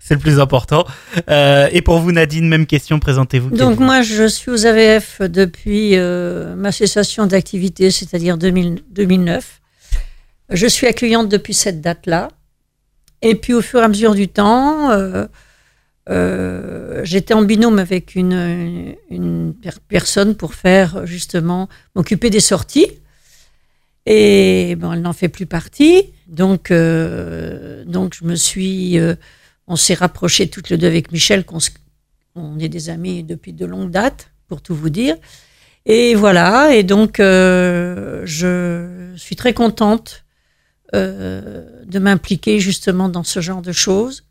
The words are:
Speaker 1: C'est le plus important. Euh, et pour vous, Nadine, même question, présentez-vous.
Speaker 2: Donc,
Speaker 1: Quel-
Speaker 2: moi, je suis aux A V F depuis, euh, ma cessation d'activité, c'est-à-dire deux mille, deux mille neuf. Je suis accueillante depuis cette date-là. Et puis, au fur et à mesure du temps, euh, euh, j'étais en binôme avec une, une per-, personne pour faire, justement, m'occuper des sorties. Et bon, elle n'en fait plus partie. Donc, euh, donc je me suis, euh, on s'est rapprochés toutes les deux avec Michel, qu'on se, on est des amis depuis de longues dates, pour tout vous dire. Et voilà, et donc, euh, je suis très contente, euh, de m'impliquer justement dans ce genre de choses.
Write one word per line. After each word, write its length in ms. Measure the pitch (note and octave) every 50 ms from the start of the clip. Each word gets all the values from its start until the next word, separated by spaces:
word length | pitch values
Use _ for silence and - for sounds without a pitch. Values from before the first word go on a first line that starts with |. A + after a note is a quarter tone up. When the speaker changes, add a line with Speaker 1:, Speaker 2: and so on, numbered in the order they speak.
Speaker 1:
C'est 140 | - - D#3
le 60 | D3
plus 200 | C3+ D#3 D3 C#3
important. 460 | C#3 C3+ - B2+ - - D3+ D3+ F3+ - - - - - - F3 E3+ -
Euh, 400 | D3+ D3 C#3+ C#3 C#3+ C#3+ C#3 C#3
et 120 | - F3 E3
pour 160 | - E3+ E3
vous, 140 | E3 F3 F3
Nadine, 360 | E3 D#3+ D3 D3 E3 E3 E3
même 160 | D#3+ D#3 D#3+
question, 340 | - - C#3+ - - D#3 D#3
présentez-vous. 520 | - - C3+ C3 C3 C3 - C3 A#2+ C3
Speaker 2:
Donc, 260 | F3 A3+ B3+ B3+ -
Speaker 1:
Quel- 100 | - C4
Speaker 2:
moi, 140 | C4 C4 C4
je 260 | B3 A3 A3 G#3+ A3
suis 240 | A3 G#3 - - -
aux 140 | B3 A3+ G#3
A 80 | A#3 A3
V 280 | A3 A3 A3 A3 A3
F 200 | G#3 - - -
depuis, 760 | G3 F#3 E3 F#3 G3 F#3 E3 - - - G#3 G#3 G#3+ G#3 G3
euh, 600 | F#3 F3+ F3 F3+ F3+ F3+ F3 F3+ F3 E3+ E3+ F3
ma 160 | F3+ G3 G3+ F#3+
cessation 540 | - A3 G3 - G#3 G3+ - - - G#3+
d'activité, 640 | G3 F#3 F#3+ - - - F#3+ F3 G3 E3+ - F#3 F#3+
c'est-à-dire 480 | F3+ - F#3+ D#3+ - F3 E3 F3 F3+ E3
deux 100 | E3 F#3+
mille, 340 | F3+ F#3 F3 F3 E3+ - - -
deux 160 | F#3 F#3+ G#3
mille 180 | F3+ F#3 F#3 F3+
neuf. 380 | E3+ E3+ B3+ - - - _ _ _ _ _ _ - - - - - - - _ _ _ _ _ _
Je 180 | A3 F3 G3+
suis 200 | A#3+ - - -
accueillante 420 | A#3+ A3+ - B3 A#3 A3 A#3 A3+ G#3
depuis 240 | G3+ G3+ - - G#3
cette 300 | - - G#3+ F3+ D#3 D3
date-là. 460 | E3+ E3+ - _ F#3 E3 E3+ G#3 D4 _ _ _ _ _ _ _ _ _ _ _ _ _ _ _ _ _ _
Et 140 | - A3+ A3+
puis, 180 | - - - B3
au 80 | A#3+
fur 200 | G#3+ - - B3
et 20 | A3+
à 40 | A3
mesure 260 | G#3 G3+ A3+ A3 G#3+
du 140 | G3 G3+ F#3
temps, 600 | - - G3+ G3+ A3+ B3+ C4+ C#4+ D#4 D#4 D4+ C#4 A3+
euh, 340 | G3 G3 F#3+ F#3 F#3+ G#3 A3 _ _ _ _ _ _ _ _ _ _ _ _ _ _ _ -
euh, 960 | F#3 - F2+ - F#3+ F#3 F#3 F#3 F3+ F3+ G3 F#3 F3+ - - - - - -
j'étais 300 | D#3+ E3 G3 F#3+ - A3+
en 80 | A3 G#3+
binôme 360 | G3+ A3 G#3 A3+ A#3 A3 G3+
avec 360 | F#3 E3+ G3 F3+ E3+ - -
une, 800 | F#3 F#3 F3+ F3+ F3+ F3 F3 E3+ F3 F3 E3+ F3 F3 F3 - - - A#4 F4
une 420 | - F3+ F3 E3+ E3+ E3 E3 E3 D#3+
per-, 200 | - - F3+ - - _ _
personne 480 | G#3 G#3 - - - G3+ G3+ G#3 G#3+
pour 180 | - - D#3 -
faire, 500 | - - F#3 F#3 F#3+ F#3+ E3+ E3 - -
justement, 640 | E3+ E3+ F3+ - - - F3+ D#3+ E3+ F3 F3+ F#3+ - - - _ _ _
m'occuper 360 | G3 E3+ - G#3+ F#3 - A#3+
des 100 | G3 G#3+
sorties. 500 | - - G#3+ F3 - - - C#4 F4 - - - _ _ _ _ _ _ _ _ _ _ _ _ _ _ _ _ _ _ _ _ _
Et 680 | - G#3+ G#3+ G#3+ G#3 G3+ G3 F#3+ F#3+ F#3 F#3 F3+ F3 F3
bon, 180 | E3+ E3+ F3 E3+
elle 80 | E3+ E3+
n'en 100 | F3 E3
fait 160 | - - E3+
plus 180 | - - F#3+
partie. 680 | - - E3 - - _ - C#4+ D#4 F4 F#4 G4+ - - _ _
Donc, 440 | _ E3 D3+ F#3 F#3+ G3 F#3 - -
euh, 1120 | F3+ E3+ E3 E3 E3 D#3+ D#3+ - F3 F3 F3 E3+ E3 E3 E3 E3 - - - - - - -
donc 300 | E3+ E3+ F3+ F#3+ F#3 - -
je 60 | E3
me 120 | E3 E3+
suis, 600 | E3+ - - - G3 F#3+ F#3+ F#3+ F#3+ F#3 F#3 F3 E3
euh, 160 | E3 E3 E3+ E3 _ - _ _ _ _ _ _ _ -
on 60 | -
s'est 160 | D#3 - - F3+
rapprochés 560 | - F3+ F3 - - - E3+ - - - -
toutes 220 | - - E3 -
les 80 | F3 E3
deux 80 | E3+
avec 260 | E3+ E3 E3+ D3+ - E3+
Michel, 320 | E3 - - G#3 G3 F3+
qu'on 160 | - - E3
se, 80 | - - - - _ _ _ _ _ _ _ _ _ _ _
on 240 | F3 E3 D3+ D3+ D#3
est 120 | D#3+ D#3+
des 180 | D#3 E3+ D3+ E3
amis 340 | E3 E3 E3+ F#3 F#3 F3 E3
depuis 300 | D#3 F3 D#3+ _ F#3 E3+
de 140 | D#3 F#3
longues 240 | E3+ F3 F#3+ F#3+ F3+
dates, 400 | E3 F#3 G#3+ C4+ - - - _ _ _ _ _
pour 140 | F3+ D3 _
tout 120 | - F3
vous 140 | D3 D3+ D#3+
dire. 260 | D3+ F#3 A#3+ C#4 D#4+ E4 _ _ - - _ _ _ _ _ _ _ _ _
Et 300 | - G#3+ A#3 A#3+ A#3+ A#3
voilà, 600 | G#3 G#3 G#3 F#3+ F3 E3+ F3 G#3 B3+ C#4+ D#4 C#4
et 100 | A3 G3+
donc, 360 | F3+ G3+ G3+ A3 G#3 - -
euh, 1000 | G#3 F#3+ F#3 F#3 F#3 F#3 F#3 F3+ F3+ F3+ F3 F3 F3 F3+ F3+ F#3+ G3+ - - - F3+
je 880 | F3+ D3+ D3+ F3 F3+ F3+ F3+ F3+ F3 E3+ E3+ F3 F3 F3+ F3+ F3+ F3+ F3+
suis 200 | F3 - - F#3+
très 160 | - - B3 A#3+
contente, 720 | - A#3 A3 G#3 - A3+ G3+ G#3+ A#3 - - - - _ _ _ _ _ _ _ _ _ _ _ _ _ _ -
euh, 720 | G3+ F#3+ F#3+ F#3+ G3 F#3+ F#3 F#3 F#3+ G3+ - G#3 - - - - - -
de 140 | - F3+ G3
m'impliquer 600 | F#3+ G3+ G3 F3+ - - G3 E3 - A3 G#3+ G#3+
justement 500 | F#3+ F#3+ F#3+ - - - F3+ F#3 F#3+ F#3+
dans 140 | F3 F3+ E3+
ce 160 | - - F#3+
genre 200 | E3 F3 F#3+ F#3
de 120 | E3+ F3+ F3
choses. 520 | - - G#3+ F#3+ G3 A3+ B3+ C4+ - _ _